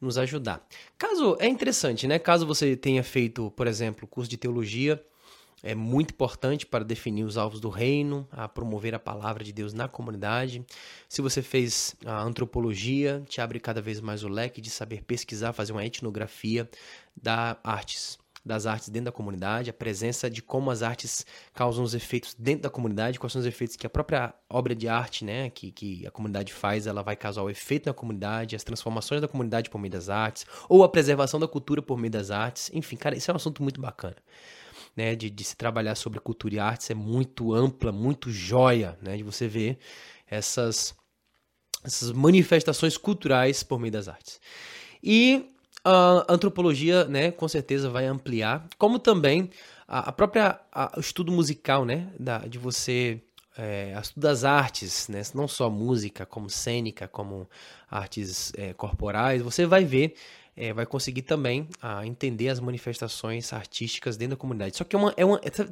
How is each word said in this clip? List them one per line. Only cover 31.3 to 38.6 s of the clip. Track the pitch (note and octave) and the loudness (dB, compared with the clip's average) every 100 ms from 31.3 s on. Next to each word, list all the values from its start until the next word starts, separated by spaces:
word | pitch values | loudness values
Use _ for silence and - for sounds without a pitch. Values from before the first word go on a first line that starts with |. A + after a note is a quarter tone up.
| D3+ | 2
da | D#3+ | 0
cultura | D3 C3 D3 | -2 -2 -2
por | D3+ B2 | 0 -2
meio | A2+ | -2
das | A2 G2 | -2 -2
artes. | G2+ A#2 - - | -2 -2 -6 -6
Enfim, | D#3+ D#3+ A#2 | -6 -6 -6
cara, | D3+ C3+ | -4 -2
isso | - | -2
é | |
um | F3 | -2
assunto | D#3+ C#3+ | -4 -2
muito | C#3 C3+ | -4 -4
bacana, | B2+ - F2+ - _ - - - - - - - | -8 -8 -10 -12 _ -20 -20 -20 -20 -20 -12 -4
né, | A2+ A2+ | -2 -2
de, | A2 | -4
de | G#2 | -8
se | G#2+ - | -10 -4
trabalhar | A#2 A2+ A2 G#2+ | -2 -2 -2 -4
sobre | A2+ G#2+ | -6 -8
cultura | - A2+ A2 | -6 -6 -4
e | G#2 | -2
artes, | G#2 A2+ - | -2 -2 -4
é | |
muito | A2 G#2 B2 C3 - A2+ | -6 -2 0 -2 -2 2
ampla, | A2 C3 C3 A2+ | 4 4 2 -2
muito | G2+ B2 C#3+ B2 | 0 0 0 -4
joia, | G#2 F2+ A#2+ | -6 2 6